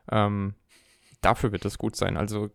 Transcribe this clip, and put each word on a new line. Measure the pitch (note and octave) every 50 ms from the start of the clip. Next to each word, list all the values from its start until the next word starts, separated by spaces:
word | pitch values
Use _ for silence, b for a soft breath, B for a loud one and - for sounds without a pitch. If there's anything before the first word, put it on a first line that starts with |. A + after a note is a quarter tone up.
| b -
Ähm, | - A2 G#2 G#2 G#2 G2+ G2 G2 G2+ - _ _ _ _ _ _ _ _ _ _ - -
dafür | - F2+ A#2+ - - A#2
wird | G2+ F#2 -
es | G2+ - -
gut | - A2+ G#2+
sein. | - - F#2+ F#2 -
Also | G#2+ G#2 G#2 G#2 G#2 G#2